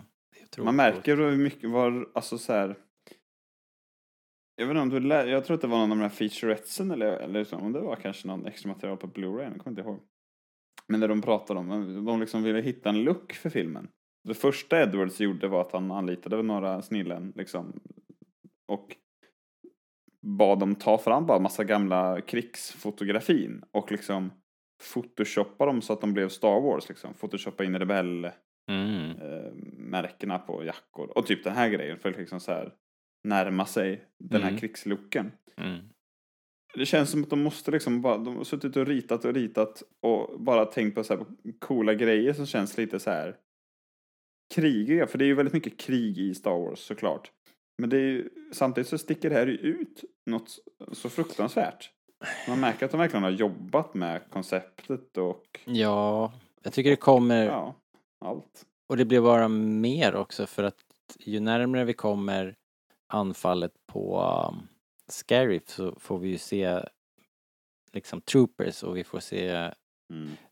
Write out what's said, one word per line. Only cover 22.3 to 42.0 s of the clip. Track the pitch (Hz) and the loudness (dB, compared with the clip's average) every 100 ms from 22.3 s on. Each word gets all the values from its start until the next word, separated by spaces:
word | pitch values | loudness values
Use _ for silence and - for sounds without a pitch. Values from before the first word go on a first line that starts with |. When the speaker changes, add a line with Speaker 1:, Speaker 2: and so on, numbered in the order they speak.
| 117 117 - - - 104 104 101 104 - 156 67 58 - | -6 -6 -10 -14 -10 -8 -6 -2 0 2 2 0 -8 -6
Speaker 2:
och | 104 - | -4 -2
liksom | 104 - 98 92 92 _ _ _ _ - | -4 -4 -4 -4 -8 _ _ _ _ -10
photoshoppa | 123 - - 139 - 101 - 143 | -8 -6 -4 -2 0 -2 0 0
dem | 127 | 2
så | - | -2
att | 107 | -2
de | 104 | 0
blev | 101 95 | 0 0
Star | - 107 101 | 2 4 4
Wars, | 139 80 - | 4 0 -4
liksom. | - - | -14 -16
Photoshoppa | - 104 98 - - | -12 -8 -8 -8 -4
in | 95 92 | -2 0
rebell, | 95 101 90 87 87 - _ _ - | 0 0 0 -2 -6 -10 _ _ -6
Speaker 1:
Mm. | 98 104 101 80 | -2 -2 -2 -4
Speaker 2:
eh, | - 76 80 - - - - | -8 -10 -10 -12 -14 -16 -14
märkena | 64 90 85 - 98 90 | -6 -4 -4 -8 -6 -6
på | - - | -6 -8
jackor | 80 - - - 71 - | -8 -10 -14 -12 -4 -2
och | - | 0
typ | 98 | 0
den | - 113 | 0 0
här | 117 | 2
grejen | 92 73 85 | 0 -4 -6
för | 98 | -6
att | 92 | -6
liksom | 85 90 | -8 -10
så | 92 | -6
här | 85 - - _ _ _ _ | -6 -6 -14 _ _ _ _
närma | 107 101 95 92 98 | 0 2 2 0 0
sig | 117 95 101 - _ | 0 0 -2 -10 _
den | 95 107 | -2 0
här | 101 | 0
Speaker 1:
Mm. | 104 | -2
Speaker 2:
krigslooken. | 113 - 104 101 - - - - _ - | -6 -8 -4 -4 -4 -6 -6 -10 _ -10
Speaker 1:
Mm. | 92 90 101 _ _ _ _ _ _ _ _ | -8 -8 -12 _ _ _ _ _ _ _ _
Speaker 2:
Det | 127 135 | -6 2
känns | 156 143 | 2 4
som | 151 | 0
att | 143 | 0
de | 147 | 2
måste | 147 147 - | 0 0 0
liksom | 147 139 120 | 0 2 0
bara, | 127 107 | 2 0
de | 117 123 | -2 -8
har | |
suttit | - 143 139 135 | -6 -4 -2 0
och | 135 | 0
ritat | 139 - 117 120 | 0 0 -2 0
och | |
ritat | 127 113 - 110 - - _ | 0 0 0 0 -2 -20 _
och | 117 110 113 - | 2 2 0 -4
bara | 120 117 110 | 2 4 4
tänkt | - 107 104 | 2 0 0
på | |
så | 110 107 | -2 -2
här, | |
på | 107 - 113 - | -4 -14 -16 -12
coola | - 131 107 | -2 2 4
grejer | 107 | 4